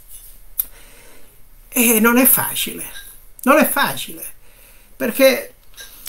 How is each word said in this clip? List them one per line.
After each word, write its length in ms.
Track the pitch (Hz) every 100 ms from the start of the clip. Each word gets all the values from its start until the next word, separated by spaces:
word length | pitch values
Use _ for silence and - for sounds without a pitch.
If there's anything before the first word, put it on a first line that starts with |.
| - - - - - - - - - - - - - - - - -
E 320 | 254 233 220
non 180 | 233 240
è 80 | 262
facile, 600 | - - - - - - - - - - -
non 140 | - 294
è 100 | 262
facile, 560 | - 233 135 - 165 - - - - - - - -
perché 580 | 254 220 269 247 - - - - - -